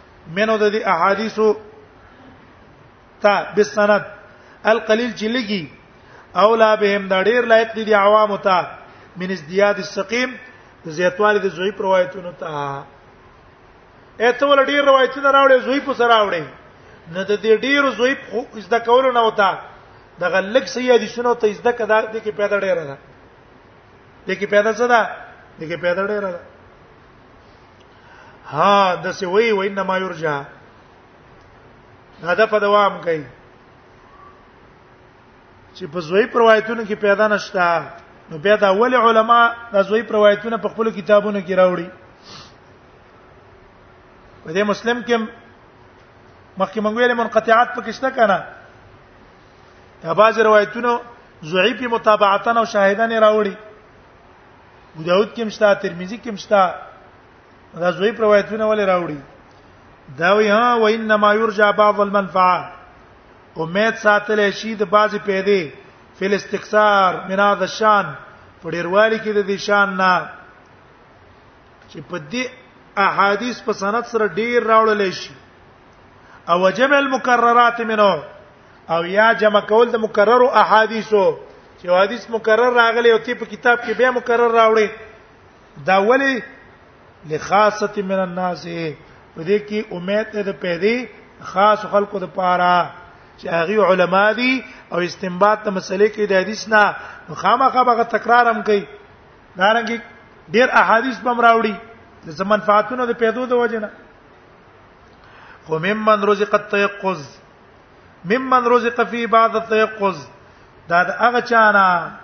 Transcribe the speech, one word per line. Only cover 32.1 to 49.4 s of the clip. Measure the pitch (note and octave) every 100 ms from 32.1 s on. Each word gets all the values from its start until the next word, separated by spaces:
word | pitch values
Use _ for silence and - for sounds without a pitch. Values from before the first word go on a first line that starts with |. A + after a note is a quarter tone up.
| -
هدف | D#3+ F3+ A3 G#3+
دوام | G3+ G#3 G3+ F3
کوي | E3+ D#3+ C3 - - _ _ _ _ _ - C6+ C6+ - - _ - _ _ _ _ _ _ _ _ _ - -
چې | F3+
په | F3
ضعیف | D3+ F#3+ A#3+ B3
روایتونو | A3+ A3 G#3 A#3
کې | G3+ G#3+
پیدا | G#3 G3+ G#3+
نشته، | G3+ - F#3+ F3 E3 C#3 - - - -
نو | D#3+
بیا | F#3+ G#3
دا | G3
ولې | G3 B3 B3+ A3+
علما | A3 A3+ A#3+ A#3 - -
دا | G3+
ضعیف | F#3+ A3 A3+
روایتونه | G#3+ G#3 G#3 A3+ A3+
په | F#3+
خپلو | G#3 A3+
کتابونو | F#3 F#3+ G#3 G#3 G3+
کې | F3 F#3
راوړي؟ | F#3 F3 F3 - - - - - - - - - - _ _ - - - - - - - - - - - - -
په | -
دې | F3+ G#3
مسلم | F#3+ A3+ A#3+
کې | G#3
هم | A#3 A3 - - - - - - _ _ _ - - _ F#3
مخکې | F#3 A3
مونږ | G#3 A3+
ویلې | B3 A#3+
منقطعات | A3+ A3+ A3 A3+ A#3+ B3
پکې | G#3+
شته | - C4
که | C4 G#3+
نه؟ | F3 - - - - - - - - - _